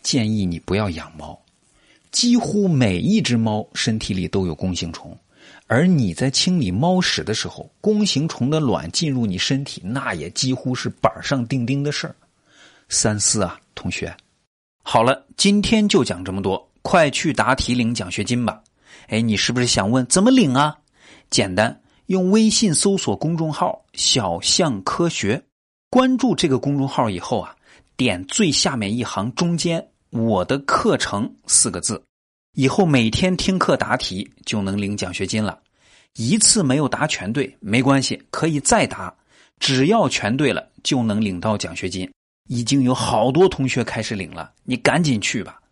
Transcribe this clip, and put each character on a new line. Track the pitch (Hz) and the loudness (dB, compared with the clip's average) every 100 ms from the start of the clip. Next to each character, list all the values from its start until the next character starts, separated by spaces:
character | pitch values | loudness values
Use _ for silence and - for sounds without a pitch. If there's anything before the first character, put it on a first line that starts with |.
建 | - 135 110 | 0 0 2
议 | 107 95 | 0 0
你 | 82 | -4
不 | - 95 | -2 -2
要 | 104 | -2
养 | 80 - 78 | -6 -12 -16
猫。 | 71 - _ _ _ _ _ _ _ | -16 -18 _ _ _ _ _ _ _
几 | - 240 240 | 0 4 4
乎 | - 202 196 | 2 0 2
每 | 147 117 90 | 2 2 2
一 | 117 214 | 2 2
只 | 156 120 | 2 0
猫 | 110 107 - | 2 -2 -6
身 | - - 110 | -4 -2 -2
体 | - | -2
里 | 95 87 | -4 -2
都 | 98 92 | -2 -2
有 | |
弓 | 78 92 87 | -2 -4 -4
形 | 87 | -6
虫， | 82 - - _ _ - - _ | -10 -16 -20 _ _ -20 -20 _
而 | 117 180 | 2 4
你 | 170 107 | 4 2
在 | 82 131 | 0 -2
清 | - - 180 | 0 0 2
理 | 107 | 0
猫 | 92 165 185 | 0 2 2
屎 | 175 - | 0 -2
的 | - | -4
时 | 110 90 | -4 -6
候， | - - _ | -10 -18 _
弓 | 107 107 104 | 0 2 2
形 | 135 156 | 0 -2
虫 | - 120 | -2 0
的 | 156 | 0
卵 | 143 87 80 | 0 0 -2
进 | - 160 | -4 -2
入 | 131 113 | 0 0
你 | 90 | -2
身 | - 135 | -2 -2
体， | 139 - | -4 -10
那 | 92 131 123 | -6 -6 -4
也 | 92 78 | -6 -8
几 | - 131 | -4 -2
乎 | 131 127 | -2 -4
是 | 127 135 | -4 -6
板 | - - - | 0 -2 -2
上 | - 139 117 | -4 -2 -2
钉 | 135 117 | -2 -2
钉 | 139 | -2
的 | 143 | -2
事 | 147 - | -4 -8
儿。 | - _ _ _ _ - _ _ | -14 _ _ _ _ -20 _ _
三 | - 113 107 | -2 0 0
思 | - 110 | 0 0
啊， | 90 - _ - | -2 -6 _ -10
同 | 90 | -8
学。 | - 82 - _ _ _ _ _ _ | -6 -8 -12 _ _ _ _ _ _
好 | - 120 | 0 2
了， | 120 123 _ - | 4 0 _ -2
今 | 196 202 | 2 2
天 | 202 220 208 | 2 2 4
就 | 190 | 4
讲 | 123 90 92 | 2 -4 -6
这 | |
么 | 95 | -4
多， | 98 95 _ _ | -2 -4 _ _
快 | - 180 151 | 0 4 4
去 | - 165 | 0 -2
答 | 127 110 | 0 2
题 | 131 - 123 | 0 0 0
领 | 117 | 0
奖 | 120 90 | -2 -6
学 | - | -6
金 | 104 123 | -2 0
吧。 | 113 - _ _ _ - - | -2 -6 _ _ _ -20 -4
哎， | 110 | -2
你 | 117 101 | 2 0
是 | - | 0
不 | 123 | 0
是 | 123 | 0
想 | - 98 | 2 2
问 | 127 127 | 0 2
怎 | - | 2
么 | 214 | 4
领 | 262 170 127 | 6 4 4
啊？ | 151 - _ _ - - _ | 2 -2 _ _ -20 -20 _
简 | - 101 | -2 0
单， | 90 113 - _ _ - | 2 0 -2 _ _ -4
用 | 185 185 | 0 2
微 | 214 220 | 4 4
信 | 214 214 | 4 2
搜 | 151 202 196 | 2 2 0
索 | - 101 | -2 -2
公 | 156 165 | -2 -2
众 | 160 | -4
号 | - 170 - _ | -2 -4 -4 _
“小 | - - 135 98 85 | -4 0 0 0 -4
象 | - - 170 104 | 0 2 2 0
科 | - - 170 | -4 0 0
学”， | - 98 123 _ _ _ _ _ | 0 -2 -2 _ _ _ _ _
关 | 247 262 254 | 2 4 2
注 | 262 | 2
这 | 180 165 | 2 2
个 | 131 | 2
公 | 143 143 | 0 -2
众 | 135 | -2
号 | - 120 | 0 -2
以 | 90 | -2
后 | - 113 | -4 -4
啊， | 87 - _ - _ - | -6 -16 _ -20 _ -2
点 | 123 90 92 | -2 -2 -6
最 | - 196 | 0 2
下 | - 180 131 | 2 0 -2
面 | 101 117 | -4 -4
一 | |
行 | 117 - 107 - | -4 -4 -4 -2
中 | 170 170 | 0 0
间 | 170 165 - _ _ | -2 -4 -6 _ _
“我 | 120 113 101 90 | -2 0 2 0
的 | 139 | -2
课 | 139 - 226 139 | 0 0 2 0
程” | - 101 113 - - | -2 -4 -6 -8 0
四 | - - | 2 2
个 | 90 | -2
字， | - 101 _ _ _ _ _ - | -6 -8 _ _ _ _ _ 0
以 | 131 | 0
后 | - | 4
每 | 180 139 110 | 4 4 4
天 | - 185 185 | 2 0 0
听 | - 190 | 0 0
课 | - 147 | 2 0
答 | - - | 0 -2
题 | - 92 - _ | -2 -8 -10 _
就 | - 110 | -6 -4
能 | 98 101 | -2 -4
领 | 101 101 | -4 -4
奖 | 92 | -6
学 | 90 95 | -6 -4
金 | 110 | -2
了。 | 107 - _ _ _ _ _ - | -2 -6 _ _ _ _ _ -6
一 | 117 214 | 0 4
次 | - 226 | 4 4
没 | 151 131 | 4 2
有 | 139 | 0
答 | - 156 | 0 -2
全 | - 95 | -2 -4
对， | 117 127 _ | -4 -4 _
没 | 101 113 | -2 2
关 | 131 139 | 4 2
系， | 131 - _ | 2 -6 _
可 | - 160 | -4 -2
以 | 151 | 0
再 | - 226 143 | 2 2 2
答， | - 92 - _ _ _ _ | -4 -12 -14 _ _ _ _
只 | - 131 143 | -2 2 4
要 | 226 151 | 4 2
全 | - 104 131 | 0 -2 0
对 | 143 | 0
了 | 87 - - | 0 -6 -10
就 | - 135 | -2 0
能 | 113 104 | 0 0
领 | 107 90 | -2 -2
到 | 110 104 | -2 -2
奖 | - - | -4 -6
学 | 92 | -6
金。 | - - _ _ _ _ | -6 -10 _ _ _ _
已 | 120 | -4
经 | 117 139 | 0 2
有 | 127 127 | 2 0
好 | 107 110 120 | 0 2 2
多 | 135 190 | 4 4
同 | - 131 | 4 -2
学 | 123 | -2
开 | 117 - | -4 -4
始 | 110 104 | -6 -6
领 | 85 | -8
了， | 85 80 _ | -12 -16 _
你 | - 123 | -6 -2
赶 | 143 143 | 0 2
紧 | 160 113 | 2 0
去 | - 120 | -2 -4
吧。 | 92 - _ | -8 -14 _